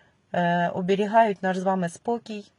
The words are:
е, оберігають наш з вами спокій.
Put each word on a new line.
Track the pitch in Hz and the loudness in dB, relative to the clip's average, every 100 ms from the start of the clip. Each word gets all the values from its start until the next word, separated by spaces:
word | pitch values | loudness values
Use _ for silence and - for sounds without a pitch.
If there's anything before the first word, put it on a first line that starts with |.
| _ _ _ | _ _ _
е, | 180 175 175 175 | 0 2 2 0
оберігають | - 180 196 208 226 226 202 | -2 -2 0 2 4 4 2
наш | 190 185 | -2 -2
з | |
вами | 185 190 170 | 0 0 -2
спокій. | - - 233 226 208 202 | -6 -6 -6 -6 -14 -14